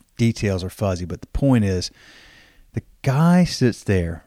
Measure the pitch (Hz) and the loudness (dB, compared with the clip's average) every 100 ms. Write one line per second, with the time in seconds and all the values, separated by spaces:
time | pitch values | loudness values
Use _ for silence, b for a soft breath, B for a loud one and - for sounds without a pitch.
0 | _ - 117 - 104 95 92 - 101 90 | _ -2 -2 0 -2 -4 -6 -4 -4 -4
1 | 87 87 - - 139 123 98 92 - B | -6 -12 -8 -2 2 2 2 -2 -4 B
2 | B B B B B B B - - _ | B B B B B B B -12 -12 _
3 | - 135 170 180 175 - 123 98 - 95 | -2 2 4 4 2 2 0 0 -2 -2
4 | 85 80 | -2 -6